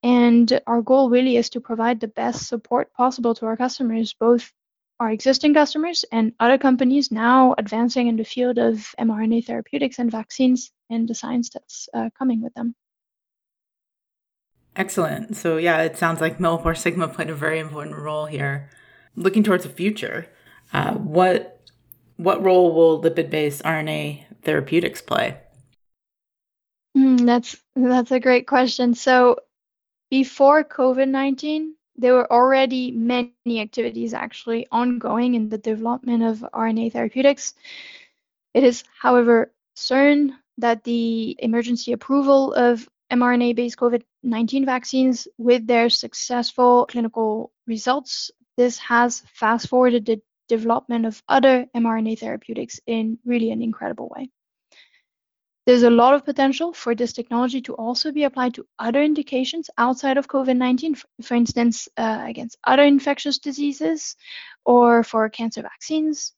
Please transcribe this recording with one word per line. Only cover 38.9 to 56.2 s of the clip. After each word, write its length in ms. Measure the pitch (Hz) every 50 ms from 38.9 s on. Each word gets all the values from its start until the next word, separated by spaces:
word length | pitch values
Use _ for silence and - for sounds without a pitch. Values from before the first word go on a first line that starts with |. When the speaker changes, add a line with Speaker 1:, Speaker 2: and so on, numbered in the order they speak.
| _ _
Speaker 1:
however, 520 | - 254 247 247 240 233 233 226 - - _ _ _ _ _
certain 600 | - - - 262 269 277 285 294 294 294 269 262 _ _ _ _
that 260 | - 226 233 233 226 _
the 520 | 240 233 233 233 226 226 226 220 220 -
emergency 540 | - - 226 226 233 233 240 247 233 - -
approval 600 | 240 226 - - 269 285 277 277 277 269 269 269 -
of 360 | - 240 240 240 226 233 _ _ _ _ _
M 100 | 247 247
R 120 | 247 247 247
N 100 | 240 240
A-based 340 | 240 240 233 240 240 226
covid 240 | _ 247 240 233 233 - _ _ _ -
nineteen 420 | 247 226 220 233 220 269 269 269
vaccines, 600 | 262 254 254 247 - - 262 262 262 247 233 - - _
with 300 | - 226 240 240 254 226
their 240 | 220 247 233 233 240
successful 960 | 233 - - 226 - - - - 247 240 233 - - - 247 247 247 247 247
clinical 640 | - - 240 233 226 233 233 226 220 214 220 233 - _ _ _
results, 640 | - 226 220 - 247 254 294 262 - - - - - _ _ _ _ _
this 220 | - 247 247 240 -
has 420 | - - 240 233 240 247 233 - _ _ _
fast-forwarded 720 | - - 214 226 233 - - - 254 254 247 240 240 214
the 120 | 233 220 214 _ _ _ _ _
development 580 | _ 233 226 220 226 226 220 233 - 233 233 226
of 160 | 226 214 - _ -
other 380 | - 262 254 269 262 254 247 254 _
M 100 | 240 233
R 120 | 226 220
N 100 | 220 220
A 80 | 220 226
therapeutics 640 | 226 226 226 - 220 _ - 226 220 233 233 - - _
in 320 | - 226 226 220 220 226 233 _
really 260 | 240 240 240 226 226
an 100 | 220 220
incredible 480 | 233 226 214 - 226 - 233 - - -
way. 220 | - - 262 262 _ _ _ _ _ _ _ _ _ _ _ _ _ _ _ _ _ _ _ _ _ _ _ _ _ _ _
There's 180 | - 247 247 240
a 60 | 240
lot 260 | 233 233 233 254 277
of 100 | 285